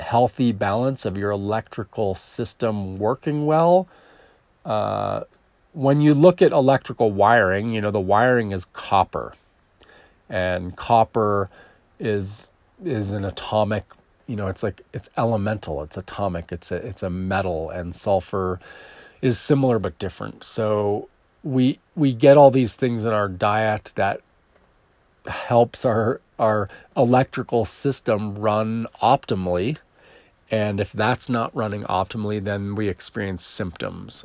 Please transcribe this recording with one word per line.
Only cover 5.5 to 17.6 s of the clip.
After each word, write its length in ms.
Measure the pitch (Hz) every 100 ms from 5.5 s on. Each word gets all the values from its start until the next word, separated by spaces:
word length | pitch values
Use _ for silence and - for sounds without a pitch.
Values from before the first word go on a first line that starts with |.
| _ _
when 280 | 160 135 147
you 140 | 147
look 260 | 143 180 175
at 120 | 170
electrical 580 | 147 131 135 - 120 113
wiring, 600 | 98 101 120 95 98 113
you 100 | 113
know, 100 | 104
the 100 | 104
wiring 520 | 92 104 127 123 107
is 120 | 95 -
copper, 680 | - - 98 90 73 57 - _ _ _ _ _ - _ _ -
and 480 | 92 90 90 90 -
copper 720 | - 117 110 117 104 101 95 - - _ _ _
is, 520 | 113 104 98 104 - _ _ _
is 280 | 180 113 98
an 120 | 101
atomic, 600 | 98 - - 107 104 104 - _ _ _ -
you 100 | 107
know, 120 | 95
it's 140 | 92
like, 200 | 107 - -
it's 180 | 101 - -
elemental, 640 | 117 110 95 104 - 73
it's 140 | 76 95
atomic, 560 | - - 101 87 82
it's 180 | 85 -
a, 60 | 87
it's 260 | 120 -
a 80 | 95
metal, 600 | 90 92 95 95 80